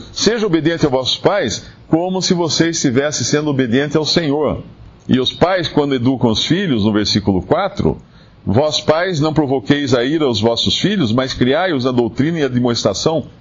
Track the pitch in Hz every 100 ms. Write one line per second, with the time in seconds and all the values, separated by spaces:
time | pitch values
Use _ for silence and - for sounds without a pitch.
0 | - - 202 233 208 165 151 165 147 143
1 | 120 - 156 202 131 - - - - 160
2 | 185 185 175 175 165 - 165 165 147 120
3 | 147 147 120 151 151 131 127 127 147 156
4 | 147 180 160 143 135 85 - - - -
5 | - 127 123 - 170 190 160 - 143 135
6 | 120 127 123 107 - 165 196 117 104 104
7 | 101 107 98 92 90 156 196 - 80 -
8 | - - - - 101 101 151 - - 156
9 | 185 165 156 151 143 135 - 147 139 120
10 | 123 160 143 107 113 117 127 - 170 208
11 | 120 120 131 - 127 147 185 139 127 123
12 | 117 113 143 170 139 123 123 117 110 95
13 | 160 160 - -